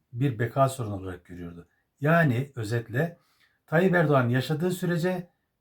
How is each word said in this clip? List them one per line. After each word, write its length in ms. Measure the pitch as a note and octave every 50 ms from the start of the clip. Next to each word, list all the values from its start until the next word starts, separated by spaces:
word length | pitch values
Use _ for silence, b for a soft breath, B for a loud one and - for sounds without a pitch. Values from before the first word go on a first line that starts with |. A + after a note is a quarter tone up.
| _ _ -
bir 260 | A#2 C3+ C#3+ A2+ G#2
beka 300 | - - - C#3 C3+ C3
sorunu 260 | - - A#2+ G#2 G2+
olarak 300 | F#2 F#2+ F#2 F2+ F2 _
görüyordu. 420 | _ F2+ F2 F2 E2+ E2+ E2+ E2 _ _ _ _ _ _ _
Yani 500 | C#3 D3+ E3 E3+ E3 C#3+ A2+ A#2 C#3 - -
özetle 640 | B2 A2 G2+ A#2+ A#2 A#2 G#2+ G#2 B2 D#3+ E3+ E3+ b b b b b b b b b b
Tayyip 300 | _ D#3 E3 F#3 F#3 E3+
Erdoğan 340 | F3 D#3+ C#3+ D3 C3+ A#2+ A#2
yaşadığı 420 | B2 C3 B2+ - D#3 C#3+ E3 F#3
sürece 560 | F3+ - F3+ E3 F3 E3 D#3+ F3+ F#3 F3+ F3+ - _ _ _ _ _ _